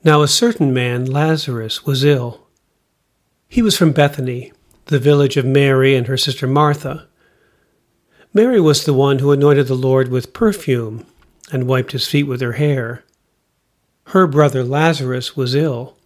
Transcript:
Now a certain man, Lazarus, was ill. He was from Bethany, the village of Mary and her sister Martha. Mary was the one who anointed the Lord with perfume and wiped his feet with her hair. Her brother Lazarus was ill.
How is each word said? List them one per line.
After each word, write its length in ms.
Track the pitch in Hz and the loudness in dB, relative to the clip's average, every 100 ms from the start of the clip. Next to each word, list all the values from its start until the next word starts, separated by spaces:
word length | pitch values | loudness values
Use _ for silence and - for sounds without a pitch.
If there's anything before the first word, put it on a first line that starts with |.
Now 200 | 160 151 | 4 4
a 40 | 147 | 2
certain 460 | - 240 226 143 | 2 0 0 0
man, 320 | 127 123 123 131 | 0 -2 -4 -4
Lazarus, 800 | 139 156 156 143 120 110 - - | -2 0 -2 -4 -8 -8 -8 -4
was 180 | 135 | 0
ill. 440 | 143 139 120 - _ _ _ _ _ _ _ _ _ _ _ | 2 2 -2 -12 _ _ _ _ _ _ _ _ _ _ _
He 140 | - | -2
was 160 | 220 - | 0 2
from 140 | 160 | 2
Bethany, 600 | 151 143 143 127 123 123 _ _ _ - | 2 0 -2 -8 -8 -12 _ _ _ -4
the 120 | 143 | 0
village 400 | 135 143 139 139 | 2 2 2 0
of 80 | 131 | 0
Mary 480 | 139 139 135 135 | 2 2 2 2
and 140 | 135 120 | 2 -2
her 100 | 131 | -4
sister 300 | - 127 131 | -4 -4 -2
Martha. 600 | 139 151 147 135 147 - _ _ _ _ _ _ _ _ _ _ _ _ | 2 2 0 -8 -12 -16 _ _ _ _ _ _ _ _ _ _ _ _
Mary 260 | 202 240 233 | 0 2 4
was 260 | 156 147 - | 2 2 0
the 80 | |
one 260 | 135 139 139 | 2 2 2
who 120 | 139 | 2
anointed 360 | 143 143 143 131 | 4 4 2 0
the 80 | 131 | -2
Lord 320 | 131 131 127 | 0 0 0
with 260 | 127 - | -4 -6
perfume 720 | - 226 202 - 123 113 110 - _ _ _ - | -2 -2 0 -4 -4 -4 -12 -18 _ _ _ -10
and 160 | 135 123 | -6 -2
wiped 240 | 131 131 | -2 -2
his 160 | 131 - | -8 -2
feet 160 | 143 | -2
with 180 | 143 123 | -2 -4
her 120 | 123 | -6
hair. 500 | 117 147 135 113 120 _ _ _ _ _ _ _ _ _ _ _ | -2 -2 -2 -6 -12 _ _ _ _ _ _ _ _ _ _ _
Her 200 | 190 180 | 2 2
brother 380 | 143 143 131 | 4 2 2
Lazarus 760 | 123 139 165 143 127 127 123 - | -4 0 0 0 -4 -6 -8 -6
was 160 | 123 | -2
ill. 420 | 139 160 120 127 _ | 0 -2 -4 -10 _